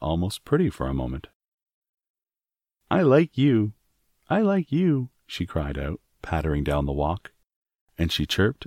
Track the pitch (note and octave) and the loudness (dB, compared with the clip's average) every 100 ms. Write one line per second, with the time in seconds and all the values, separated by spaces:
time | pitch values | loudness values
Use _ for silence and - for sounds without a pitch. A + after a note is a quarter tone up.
0 | D#2 E2 F2+ - - - F3 - C2+ C2+ | -4 -2 -2 -6 -2 0 0 -2 -4 -4
1 | B1+ C2 - _ _ _ _ _ _ _ | -4 -8 -14 _ _ _ _ _ _ _
2 | _ _ _ _ _ _ _ _ - - | _ _ _ _ _ _ _ _ -2 2
3 | D#3 C#3 E3+ - C#3+ A#2 G#2 - _ _ | 6 4 4 2 4 4 2 -4 _ _
4 | _ _ - G3 G#3 G3 - D3 F#3 C#3 | _ _ -2 0 2 2 0 2 2 2
5 | B2+ _ - - E2+ E2 C#2+ C#2 C#2+ E2 | -2 _ -12 -8 -4 -4 -4 -4 -6 -8
6 | _ _ - E2 D#2 D2 C#2+ C#2+ C#2 C#2 | _ _ -4 -2 0 0 0 0 -2 -2
7 | D2 F#2+ - _ _ _ _ _ _ - | -2 -4 -8 _ _ _ _ _ _ -4
8 | E2+ - D2+ - G#2 - | -2 -2 -2 0 0 -2